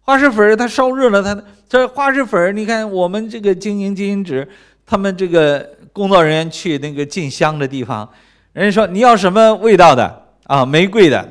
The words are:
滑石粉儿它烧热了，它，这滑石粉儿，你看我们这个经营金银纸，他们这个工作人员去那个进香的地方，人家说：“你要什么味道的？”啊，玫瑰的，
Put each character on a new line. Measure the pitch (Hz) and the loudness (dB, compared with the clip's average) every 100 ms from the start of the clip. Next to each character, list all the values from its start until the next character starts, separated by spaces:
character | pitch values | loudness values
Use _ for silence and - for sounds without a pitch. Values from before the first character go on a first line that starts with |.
滑 | - 269 | 0 0
石 | 285 | 2
粉 | 214 | 2
儿 | 208 214 | 2 2
它 | 240 | -2
烧 | - 262 | -2 -2
热 | 262 254 | 0 2
了， | 202 | 2
它， | 196 202 - _ _ | -2 -8 -12 _ _
这 | 254 254 | 0 0
滑 | 254 277 | -2 -2
石 | 269 247 | -2 -2
粉 | 240 | 0
儿， | 180 | 0
你 | 208 214 | -2 -6
看 | 226 220 | -6 -6
我 | 185 175 | -4 -4
们 | 202 220 | -4 -8
这 | 226 | -4
个 | 202 | -4
经 | 180 208 202 | -2 -4 -6
营 | 196 190 | -6 -4
金 | 202 | -4
银 | 202 | -4
纸， | 185 131 135 - _ _ | -4 -6 -8 -18 _ _
他 | _ 208 | _ -4
们 | 196 185 | -4 -6
这 | 185 | 0
个 | 170 151 143 - - - | 2 2 0 -8 -20 -20
工 | - 196 | -6 2
作 | 190 | 4
人 | 156 | 4
员 | 156 160 | 0 -4
去 | - 180 143 | -8 -6 -6
那 | 147 | -6
个 | 143 143 | -8 -8
进 | 196 143 | -6 -8
香 | - 156 151 | -2 -2 -2
的 | 135 | -6
地 | 135 | -8
方， | 117 110 107 _ _ _ _ | -8 -10 -10 _ _ _ _
人 | - 202 | -4 0
家 | |
说 | 196 196 | 0 -2
：“你 | 185 | 2
要 | 247 220 | 4 4
什 | 190 | 2
么 | 202 220 208 | 4 4 4
味 | 220 190 | 2 6
道 | 170 | 6
的？” | 127 101 - _ _ - | 6 0 -4 _ _ -2
啊， | 139 127 | 0 2
玫 | 151 190 | 0 0
瑰 | 220 170 | 4 4
的， | 113 95 | 4 -4